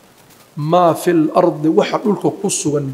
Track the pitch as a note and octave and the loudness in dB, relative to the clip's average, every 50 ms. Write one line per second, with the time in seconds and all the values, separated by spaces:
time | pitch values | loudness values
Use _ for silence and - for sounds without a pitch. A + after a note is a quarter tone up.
0 | _ _ _ _ - - - - - _ - D#3+ D3 D#3 E3+ F3+ F3+ E3 D3+ D#3+ | _ _ _ _ -20 -20 -20 -20 -20 _ -12 -8 -4 0 2 2 4 2 2 0
1 | - F3+ F3 E3 D3+ D#3 - F#3 F3+ F3 D#3 D3+ D3+ D#3 E3 G3+ F3+ - - - | 0 0 2 2 2 2 2 2 2 2 0 0 0 0 2 2 2 0 0 -2
2 | - G#3+ G3 E3+ - D#3 C#3+ - - F#3+ - - - D#3 C#3+ D3 C#3 C3+ | 0 -2 -2 0 -2 -4 -4 -2 -4 -4 -4 -4 -4 -2 -2 -2 -4 -6